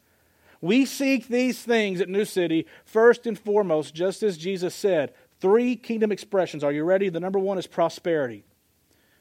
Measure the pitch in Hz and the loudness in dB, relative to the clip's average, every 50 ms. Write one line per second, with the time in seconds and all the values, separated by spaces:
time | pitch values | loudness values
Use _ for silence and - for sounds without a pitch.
0 | _ _ _ _ _ _ _ _ _ _ _ - - 165 214 262 277 - - - | _ _ _ _ _ _ _ _ _ _ _ -8 -2 2 2 2 2 2 0 -2
1 | 277 269 269 254 - - 226 247 254 254 233 - - 220 233 226 214 202 185 170 | 0 0 0 0 -2 -2 -2 0 0 0 -2 -4 -2 0 0 2 2 0 -2 -2
2 | - 175 190 196 214 - - 190 175 165 160 160 156 - - - _ _ - 220 | -4 -2 -2 -2 -2 -2 0 -2 0 0 0 0 -2 -4 -10 -20 _ _ 2 6
3 | 226 240 233 233 - 233 214 - - 208 202 208 208 180 160 156 151 - 156 156 | 6 6 6 6 2 -8 -8 -6 -4 0 0 0 2 2 0 -2 -2 -4 -6 -4
4 | 175 190 185 - 220 214 185 151 160 185 196 180 175 175 - - - 202 185 160 | -2 -2 -2 -2 -2 -4 -2 -4 -6 -6 -6 -4 -4 -6 -6 -2 -2 0 2 2
5 | 139 123 - _ _ _ _ _ - 185 202 233 247 247 247 226 - - 233 220 | 0 -2 -6 _ _ _ _ _ 2 4 4 4 4 2 -2 -4 -6 -6 -4 -2
6 | 220 214 208 185 - - - 196 175 156 - 151 147 143 147 151 151 170 190 196 | 0 -2 -2 -4 -6 -4 -2 0 0 -2 -2 -4 -2 -2 -2 0 0 2 2 2
7 | 202 196 165 165 175 190 196 196 190 196 196 185 165 - - - 170 165 - - | 0 0 -4 -4 -6 -4 -2 -2 -2 -2 -2 -4 -6 -6 -2 0 0 0 -2 -4
8 | - 180 165 156 139 123 113 101 - _ _ _ _ _ _ _ _ _ _ _ | -4 -2 0 0 -2 -4 -6 -10 -18 _ _ _ _ _ _ _ _ _ _ _
9 | _ _ _ _ | _ _ _ _